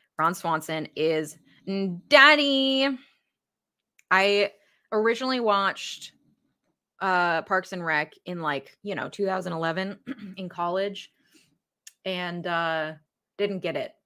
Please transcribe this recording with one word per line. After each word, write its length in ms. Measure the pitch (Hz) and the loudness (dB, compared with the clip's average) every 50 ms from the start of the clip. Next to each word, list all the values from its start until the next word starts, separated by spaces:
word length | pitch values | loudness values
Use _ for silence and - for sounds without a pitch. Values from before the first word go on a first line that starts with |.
| _ _ _ - | _ _ _ 0
Ron 160 | 156 165 180 | 0 0 0
Swanson 520 | - - 170 160 156 156 - 156 160 151 - - | 0 -2 -2 -2 -2 -2 -4 -6 -6 -6 -6 -2
is 420 | - 156 160 160 156 156 151 - - _ _ _ _ _ - 196 196 196 190 175 175 - | 0 0 2 2 0 -2 -4 -8 -16 _ _ _ _ _ -6 -4 -2 -2 -4 -4 -6 0
daddy. 800 | - 285 277 269 302 302 294 285 285 269 269 269 269 269 269 269 277 262 254 - _ _ _ _ _ _ _ _ _ _ _ _ _ _ _ _ _ _ _ _ - | 4 8 8 10 10 8 6 4 2 2 2 2 2 2 2 0 0 -2 -4 -10 _ _ _ _ _ _ _ _ _ _ _ _ _ _ _ _ _ _ _ _ 0
I 400 | 180 190 196 202 202 202 202 202 - _ _ _ _ _ _ - | 2 4 4 4 4 2 2 0 -2 _ _ _ _ _ _ -4
originally 480 | 220 214 214 226 233 233 262 262 254 247 | 0 2 2 2 0 0 -2 -2 -2 0
watched, 720 | 233 214 202 196 196 190 - - - - - - - - - _ _ _ _ _ _ _ _ _ _ _ _ _ _ _ _ - | 2 2 2 2 2 0 -2 -4 -8 -12 -12 -12 -14 -18 -20 _ _ _ _ _ _ _ _ _ _ _ _ _ _ _ _ -4
uh, 400 | 185 190 185 180 175 175 165 165 | -2 0 2 2 2 2 2 0
Parks 320 | - - 190 185 180 - 190 | 0 0 0 0 0 -2 -6
and 100 | 180 170 | -6 -2
Rec 300 | 160 156 147 156 156 - - - | 0 0 0 0 -2 -6 -14 -12
in, 160 | 175 180 170 | -10 -8 -4
like, 360 | 160 151 143 135 139 - - _ - | -2 -2 -2 -2 -6 -10 -18 _ -10
you 100 | 202 190 | -8 -6
know, 160 | 196 - - | -6 -6 -6
two 160 | - - 202 | -6 -4 -2
thousand 280 | 190 185 185 180 180 170 | -2 -2 -2 -4 -4 -4
eleven 440 | 160 165 165 160 185 190 196 202 - _ 247 - | -4 -2 -2 -2 -2 -4 -6 -8 -12 _ -14 -14
<clears throat> 200 | - 208 185 185 | -12 -14 -16 -14
in 120 | - 185 175 | -12 -12 -10
college 640 | - 175 175 175 180 190 196 208 196 - - - _ _ _ _ _ _ _ _ _ _ _ _ _ _ _ - - _ - | -6 -4 -4 -2 -2 -2 -2 -4 -6 -8 -14 -20 _ _ _ _ _ _ _ _ _ _ _ _ _ _ _ -20 -20 _ -8
and, 400 | 190 185 180 180 175 175 175 175 | -6 -6 -4 -6 -6 -6 -6 -4
uh, 480 | 180 170 170 170 165 160 160 156 156 160 151 _ _ _ _ _ _ _ - | -2 0 0 0 0 0 -2 -2 -4 -8 -12 _ _ _ _ _ _ _ -2
didn't 200 | 202 208 196 180 | -2 -2 -2 -4
get 160 | 175 170 151 | -4 -4 -4
it. 200 | 147 - - - _ _ | -4 -6 -8 -12 _ _